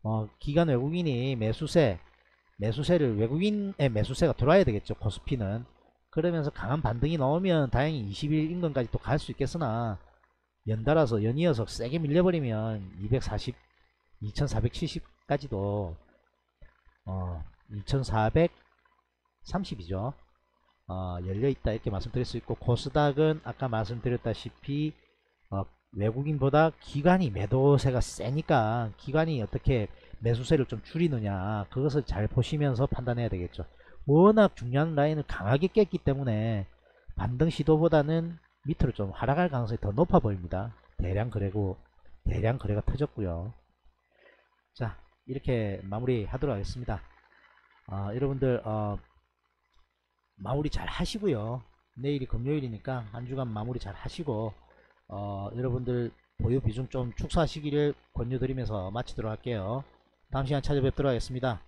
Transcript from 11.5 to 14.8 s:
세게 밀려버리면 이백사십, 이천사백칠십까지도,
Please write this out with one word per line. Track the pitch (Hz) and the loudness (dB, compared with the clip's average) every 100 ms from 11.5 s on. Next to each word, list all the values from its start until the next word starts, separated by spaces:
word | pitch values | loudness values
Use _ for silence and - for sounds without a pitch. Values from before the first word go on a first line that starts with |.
| 117 107 | 2 -2
세게 | - 117 160 | -4 -4 -2
밀려버리면 | 151 156 180 175 131 110 110 110 95 90 | 2 4 4 2 0 -2 -2 -4 -8 -10
이백사십, | 104 127 - 104 - 117 _ _ _ _ _ _ | -2 -2 0 -4 -4 -10 _ _ _ _ _ _
이천사백칠십까지도, | 104 - 143 110 110 - | -8 -2 -2 0 -2 -2